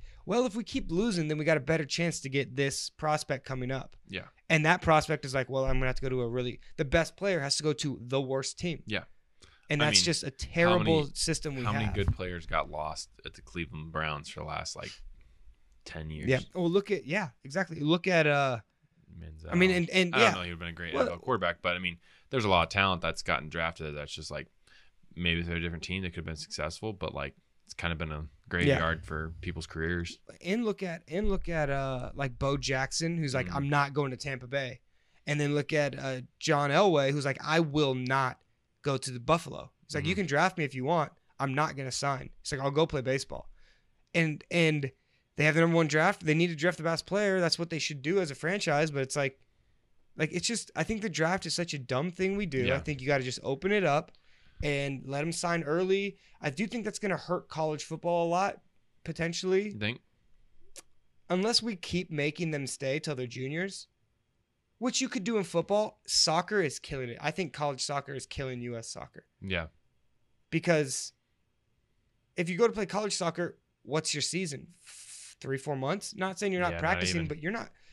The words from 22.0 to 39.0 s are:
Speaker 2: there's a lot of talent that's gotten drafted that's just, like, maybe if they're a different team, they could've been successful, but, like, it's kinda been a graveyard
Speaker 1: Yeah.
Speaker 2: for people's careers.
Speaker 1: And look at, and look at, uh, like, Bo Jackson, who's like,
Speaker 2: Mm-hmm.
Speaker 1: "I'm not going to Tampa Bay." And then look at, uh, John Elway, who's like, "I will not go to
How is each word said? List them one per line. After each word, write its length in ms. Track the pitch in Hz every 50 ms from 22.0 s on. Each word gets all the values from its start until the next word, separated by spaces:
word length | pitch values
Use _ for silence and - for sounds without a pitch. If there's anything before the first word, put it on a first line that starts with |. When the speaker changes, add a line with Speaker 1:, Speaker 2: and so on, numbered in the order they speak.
| _ - - - _ _
Speaker 2:
there's 160 | 135 127 107
a 40 | 101
lot 140 | 92 85 82
of 60 | 80
talent 320 | - 98 98 95 92 87
that's 200 | 85 82 78 - -
gotten 260 | 92 82 62 73 76
drafted 460 | 78 85 82 82 82 - 80 76 73
that's 180 | 73 73 - -
just, 160 | 82 76 -
like, 180 | 76 69 - - _ _ _ _ - - - - _ _ - - -
maybe 240 | 85 87 85 82 85
if 60 | 85
they're 80 | 85 85
a 60 | 85
different 220 | 85 85 85 80 -
team, 200 | - 92 98 92
they 60 | 87
could've 160 | - 87 78
been 100 | 82 80
successful, 580 | 78 - - - - 76 80 85 - 107 110 98
but, 220 | 87 80 - 67
like, 180 | 71 71 69 - _ _ _ _ _ _
it's 100 | - -
kinda 220 | - - 85 82
been 160 | 76 80 78
a 160 | 76 78 80 - - - _ -
graveyard 500 | 90 87 87 139 131 - 80 82 82 80
Speaker 1:
Yeah. 60 | -
Speaker 2:
for 260 | - 80 78 80 80 82 -
people's 240 | - 92 80 85 -
careers. 540 | - - 80 80 82 87 87 85 - - - _ - - -
Speaker 1:
And 220 | - 175 202 240 240
look 180 | 214 196 - 185
at, 180 | 175 165 170 -
and 200 | - 156 196 214 208
look 200 | 190 175 - 170
at, 220 | 170 156 147 143
uh, 400 | 139 139 135 135 131 123 127 127 -
like, 240 | 139 139 131 120
Bo 200 | - 143 135 143
Jackson, 600 | 139 123 135 135 131 135 - - - 165 165 170
who's 160 | 165 156 135 127
like, 140 | 131 123
Speaker 2:
Mm-hmm. 80 | 180 -
Speaker 1:
"I'm 140 | 139 139 143
not 240 | 147 143 143 143 135
going 160 | 147 143 131
to 60 | 127
Tampa 280 | 113 - 139 135 123 127
Bay." 340 | 123 139 139 135 123 120 - _ _ _ _ _ _ _ _ _
And 140 | 151 147 147
then 160 | 147 143 147
look 180 | 147 143 - 156
at, 240 | 147 143 139 135
uh, 240 | - 135 135 131 127 123 - _
John 320 | - - 156 151 143 143 139
Elway, 420 | 143 170 208 196 160 143 135 135
who's 140 | 143 147 131
like, 160 | 139 127 - -
"I 180 | 147 156 165
will 340 | 165 147 139 156 147 135 131
not 440 | 127 127 127 135 135 131 127 - - _ _ _ _ _ _ _ _ -
go 140 | 147 135
to 120 | 127